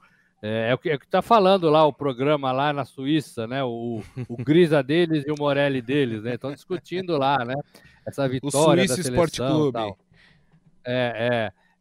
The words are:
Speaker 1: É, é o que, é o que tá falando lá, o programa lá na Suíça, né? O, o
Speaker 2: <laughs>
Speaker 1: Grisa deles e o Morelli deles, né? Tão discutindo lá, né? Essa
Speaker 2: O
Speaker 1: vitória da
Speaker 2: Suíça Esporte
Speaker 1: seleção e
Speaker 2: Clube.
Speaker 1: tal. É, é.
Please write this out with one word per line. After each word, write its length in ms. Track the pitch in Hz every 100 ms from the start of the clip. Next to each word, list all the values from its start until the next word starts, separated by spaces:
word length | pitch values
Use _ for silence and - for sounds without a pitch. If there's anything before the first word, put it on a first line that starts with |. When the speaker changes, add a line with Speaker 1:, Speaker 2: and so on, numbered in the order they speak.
| _ _ _ _
Speaker 1:
É, 300 | 107 110 113
é 20 |
o 40 | 127
que, 120 | 170
é 60 | 143
o 40 |
que 80 | -
tá 140 | 185
falando 480 | - 226 185 196 165
lá, 160 | 151 151
o 80 |
programa 580 | - 143 120 139 151 135
lá 220 | 131 147
na 100 | 143
Suíça, 640 | 127 - 135 156 - - 113
né? 160 | 135
O, 400 | 131 117 120 113 - - 123
o 80 | 120
Speaker 2:
<laughs> 60 |
Speaker 1:
Grisa 400 | 123 160 170 151
deles 400 | 131 160 170 156 139
e 60 |
o 40 | 151
Morelli 420 | 147 139 143 131
deles, 420 | 113 143 131 110
né? 140 | 113 120
Tão 160 | 135
discutindo 640 | 147 - 180 - 175 185 151
lá, 260 | 135 143 120
né? 100 | 139 - - - _ -
Essa 200 | - 135
Speaker 2:
O 40 |
Speaker 1:
vitória 560 | 127 143 151 160 - 190
da 80 |
Speaker 2:
Suíça 160 | - 135
Esporte 280 | 123 165 -
Speaker 1:
seleção 180 | 131 156
e 40 |
Speaker 2:
Clube. 120 | 147
Speaker 1:
tal. 240 | 117 104 95 _ _ _ _ _ _ _ _ 123
É, 440 | 127 120 110 120
é. 320 | 120 107 - _ _